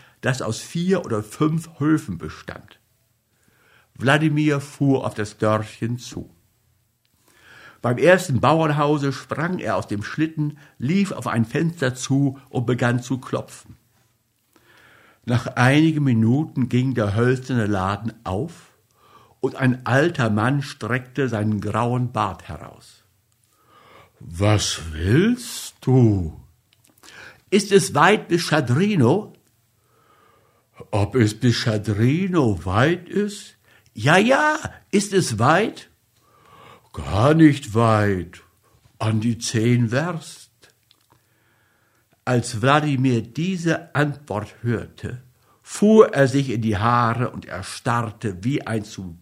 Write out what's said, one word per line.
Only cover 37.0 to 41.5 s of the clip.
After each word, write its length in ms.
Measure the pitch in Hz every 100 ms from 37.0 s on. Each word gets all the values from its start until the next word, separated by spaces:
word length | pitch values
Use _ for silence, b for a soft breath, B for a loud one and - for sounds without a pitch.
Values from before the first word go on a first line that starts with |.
| 71 95 135
nicht 400 | 160 156 131 -
weit, 680 | 110 113 107 104 92 85 - _ _ _ _ _ -
an 220 | 110 110
die 180 | 117 113
zehn 520 | - 113 120 123 113
Werst." 600 | 127 170 160 - - - _ _ _ _ _ _ _ _ _ _